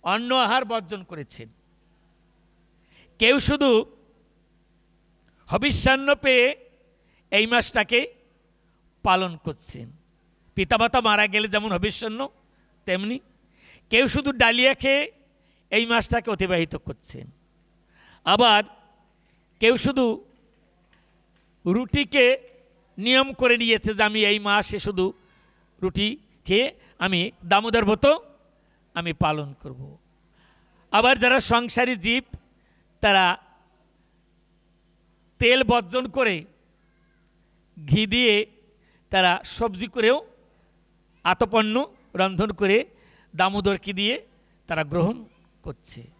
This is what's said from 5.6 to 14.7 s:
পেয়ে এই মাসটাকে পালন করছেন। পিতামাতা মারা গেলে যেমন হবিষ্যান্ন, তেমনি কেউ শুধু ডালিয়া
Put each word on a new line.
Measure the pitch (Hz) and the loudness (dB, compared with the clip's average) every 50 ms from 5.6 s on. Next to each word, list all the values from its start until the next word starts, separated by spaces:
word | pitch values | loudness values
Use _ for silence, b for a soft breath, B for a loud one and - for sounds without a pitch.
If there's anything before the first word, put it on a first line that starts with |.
| 226 285 - - - 262 269 262 277 277 285 285 - | 0 0 -2 2 2 2 2 2 2 0 0 2 2
পেয়ে | 269 254 247 240 262 294 - - _ _ _ _ _ _ _ _ _ _ _ _ _ | 2 4 4 4 2 0 -4 -16 _ _ _ _ _ _ _ _ _ _ _ _ _
এই | - 202 220 226 240 | 0 0 0 2 0
মাসটাকে | 240 220 - - 233 208 - 240 240 285 480 - _ _ _ _ _ _ _ _ _ _ _ _ _ _ _ _ _ - | 0 0 0 -4 -4 -2 0 0 -2 -2 -2 -12 _ _ _ _ _ _ _ _ _ _ _ _ _ _ _ _ _ 0
পালন | 208 185 185 190 180 170 156 _ | 0 0 0 0 -4 -8 -10 _
করছেন। | 160 143 _ - - - 135 117 113 - _ _ _ _ _ _ _ _ _ _ _ _ | -12 -12 _ -16 -20 -18 -18 -18 -18 -20 _ _ _ _ _ _ _ _ _ _ _ _
পিতামাতা | - 190 - 240 220 233 233 - 254 233 | -6 0 0 2 2 2 2 2 2 2
মারা | 220 208 208 208 208 190 | 2 2 2 0 0 0
গেলে | 208 214 214 190 | -4 -4 -2 -2
যেমন | 208 208 220 190 | -4 -2 -2 -4
হবিষ্যান্ন, | 175 185 214 - - - 220 214 240 269 277 _ _ _ _ _ _ _ _ _ _ _ | -2 -4 -4 -6 -6 -10 -10 -8 -8 -10 -12 _ _ _ _ _ _ _ _ _ _ _
তেমনি | - 180 185 196 214 240 269 _ _ _ _ _ b b b b b b b b _ | -6 -4 -4 -4 -6 -8 -8 _ _ _ _ _ b b b b b b b b _
কেউ | 220 226 277 240 - | 2 2 4 4 0
শুধু | 277 277 285 269 233 | -2 -2 -2 0 2
ডালিয়া | 214 226 233 240 254 269 | 2 2 4 4 2 2